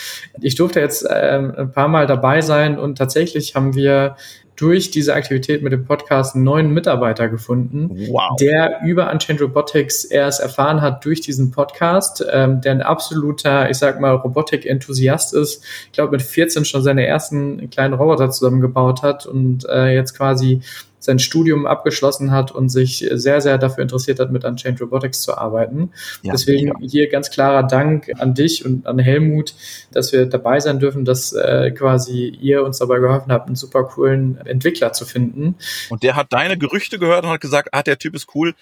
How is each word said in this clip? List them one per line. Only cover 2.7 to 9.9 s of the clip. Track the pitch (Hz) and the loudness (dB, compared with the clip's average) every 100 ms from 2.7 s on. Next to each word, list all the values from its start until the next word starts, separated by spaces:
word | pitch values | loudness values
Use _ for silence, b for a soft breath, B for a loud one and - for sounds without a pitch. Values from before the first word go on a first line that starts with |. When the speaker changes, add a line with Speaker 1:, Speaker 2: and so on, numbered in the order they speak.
| 143 | 0
Speaker 1:
und | 143 135 | -4 -2
tatsächlich | 131 151 170 151 - | 0 0 0 -2 -4
haben | 139 135 | -2 0
wir | 135 139 139 139 135 B B B - | 2 4 4 2 -4 B B B -2
durch | 156 185 - | 2 2 2
diese | 156 143 | 0 0
Aktivität | 139 - 131 131 147 | 0 0 -2 0 -2
mit | 135 | 0
dem | 127 127 | -2 0
Podcast | 143 - 139 131 131 | -4 0 0 2 2
einen | |
neuen | 131 151 156 | 4 4 4
Mitarbeiter | 160 165 127 120 110 113 | 2 2 2 0 0 -2
gefunden, | 113 113 123 123 143 165 185 110 | -2 -2 -2 -2 -4 -6 -6 -4
Speaker 2:
Wow. | 123 - - | -2 -2 2
Speaker 1:
der | 139 156 165 160 | 2 4 0 0
über | 165 175 160 | 0 0 0
Unchained | 156 - 147 | -2 -2 -2
Robotics | 139 139 - 151 135 | 0 0 0 0 0